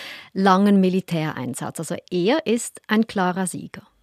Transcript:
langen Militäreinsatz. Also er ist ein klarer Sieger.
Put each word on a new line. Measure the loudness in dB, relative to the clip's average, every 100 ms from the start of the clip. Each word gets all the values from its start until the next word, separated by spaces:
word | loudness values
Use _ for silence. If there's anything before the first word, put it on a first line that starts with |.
| -16 -16 -10
langen | 0 4 6 6 6
Militäreinsatz. | 4 2 -2 -4 -4 -6 -8 -6 -8 -8
Also | -8 -8 -6
er | -2 0 0 0
ist | -2 -4 -10 0
ein | 0 0
klarer | 0 -2 -2 -4
Sieger. | -6 -12 -16 -20 _